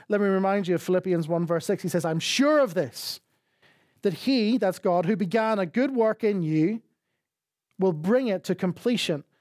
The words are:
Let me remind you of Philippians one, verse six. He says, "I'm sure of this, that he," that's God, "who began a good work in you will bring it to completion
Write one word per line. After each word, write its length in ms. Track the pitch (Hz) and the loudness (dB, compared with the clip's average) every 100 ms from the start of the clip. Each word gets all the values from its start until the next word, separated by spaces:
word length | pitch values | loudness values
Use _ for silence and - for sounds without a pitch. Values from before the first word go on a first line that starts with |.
| - | -4
Let 100 | 208 | 0
me 80 | 202 | 2
remind 400 | 190 190 202 180 | 2 2 0 0
you 80 | 170 | -2
of 80 | |
Philippians 460 | - 185 185 175 156 | 0 0 0 -2 0
one, 160 | 170 170 | -2 0
verse 200 | 170 - | -2 -2
six. 160 | 196 | -4
He 80 | 185 | -2
says, 140 | 175 | -2
"I'm 160 | 165 165 | -2 -2
sure 400 | - - 285 302 | -2 0 2 4
of 140 | 262 | 2
this, 480 | 170 135 - - - _ _ _ _ _ _ _ _ | 0 -4 -6 -12 -12 _ _ _ _ _ _ _ _
that 120 | 208 | -4
he," 440 | 160 - 269 214 240 | -4 0 2 2 2
that's 200 | 196 180 | 0 0
God, 280 | 196 175 175 | 0 2 2
"who 100 | 208 | 0
began 420 | 202 226 220 214 | 0 0 0 0
a 80 | 180 | -2
good 300 | 220 269 262 | 0 0 2
work 300 | 220 214 220 | 0 2 0
in 180 | 202 | 0
you 380 | 160 156 160 226 _ _ _ _ _ _ _ _ _ - | 0 2 0 -2 _ _ _ _ _ _ _ _ _ -2
will 140 | 190 | -2
bring 340 | 156 165 247 254 | 0 0 0 2
it 160 | 185 | -2
to 120 | - 180 | -2 -2
completion 680 | 185 175 233 240 - 151 - _ | -2 -2 -2 -2 -2 -4 -6 _